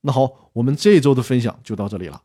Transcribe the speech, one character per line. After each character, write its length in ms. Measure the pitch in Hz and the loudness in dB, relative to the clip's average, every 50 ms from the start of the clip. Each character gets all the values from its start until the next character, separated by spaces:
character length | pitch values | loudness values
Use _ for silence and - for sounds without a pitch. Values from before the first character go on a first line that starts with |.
那 100 | _ 143 131 | _ -2 0
好， 380 | 131 135 131 - _ _ _ _ | 0 0 -2 -2 _ _ _ _
我 80 | 113 | -4
们 140 | 117 131 139 | -2 -2 -2
这 260 | 147 - 208 208 170 | 0 2 4 4 6
周 140 | 131 143 139 | 6 4 2
的 80 | 131 120 | 2 0
分 180 | - 131 123 | -2 -2 -2
享 180 | 113 120 - - - | -2 -4 -6 -8 -12
就 120 | - 113 | -12 -8
到 140 | 98 104 101 | -8 -8 -8
这 80 | 104 95 | -8 -10
里 80 | 92 80 | -12 -12
了 140 | 71 - _ | -16 -18 _